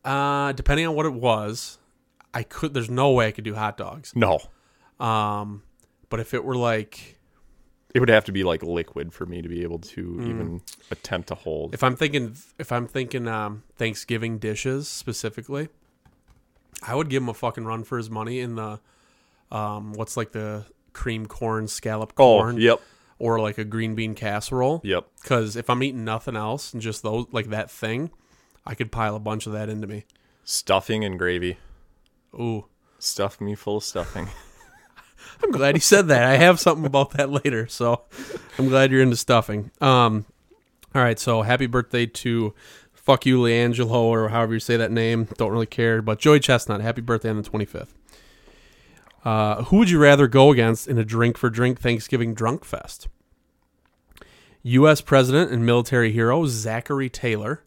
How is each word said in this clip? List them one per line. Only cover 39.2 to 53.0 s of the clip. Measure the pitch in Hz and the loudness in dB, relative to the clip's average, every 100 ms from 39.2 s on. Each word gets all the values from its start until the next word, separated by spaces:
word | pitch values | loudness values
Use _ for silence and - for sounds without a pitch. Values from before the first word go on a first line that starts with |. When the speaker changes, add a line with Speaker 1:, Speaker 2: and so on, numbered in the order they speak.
| - 120 107 104 104 _ | 2 2 2 -8 -8 _
Speaker 1:
Um, | 139 127 120 107 101 _ _ _ _ _ _ | 4 6 4 2 -6 _ _ _ _ _ _
all | 139 | 0
right, | 123 110 | 2 0
so | - 113 | 0 0
happy | 107 127 127 | 2 0 2
birthday | 123 120 120 117 | -2 -2 -2 -2
to | - 123 117 107 - - - _ | -4 -2 -2 -2 -6 -20 -20 _
fuck | _ - 131 135 | _ 2 4 4
you, | 127 | 4
LeAngelo, | 117 117 120 117 117 | 4 4 2 0 0
or | 120 113 113 110 | 2 2 2 0
however | 117 113 | 0 0
you | 113 | -2
say | - 117 | 0 0
that | 113 | 2
name. | 117 113 117 110 - | 0 0 0 -2 -2
Don't | 110 | -2
really | 113 110 | 0 -2
care. | - 117 113 | 0 2 2
But | 110 107 | 0 2
Joey | 151 151 | 6 6
Chestnut, | - 120 - 104 | 6 0 0 -4
happy | 113 117 | -4 -6
birthday | 117 113 113 | -4 -2 -2
on | 107 | -4
the | |
twenty-fifth. | 101 110 101 - - _ _ - _ _ _ _ _ _ _ _ _ _ 120 | -4 -6 -6 -8 -14 _ _ -20 _ _ _ _ _ _ _ _ _ _ -2
Uh, | 110 107 107 | 0 0 -2
who | 131 196 | 2 4
would | 208 | 6
you | 165 | 8
rather | 143 143 135 | 8 8 8
go | 135 139 | 8 8
against | 127 113 113 - | 8 4 0 -2
in | 120 | -2
a | |
drink-for-drink | 110 113 120 113 123 110 123 123 | 0 2 0 2 -2 2 0 0
Thanksgiving | 123 117 - 123 117 107 | -2 -2 -2 -2 -2 -2
drunk | 113 143 | -2 -2
fest? | - - - - | -8 -12 -12 -14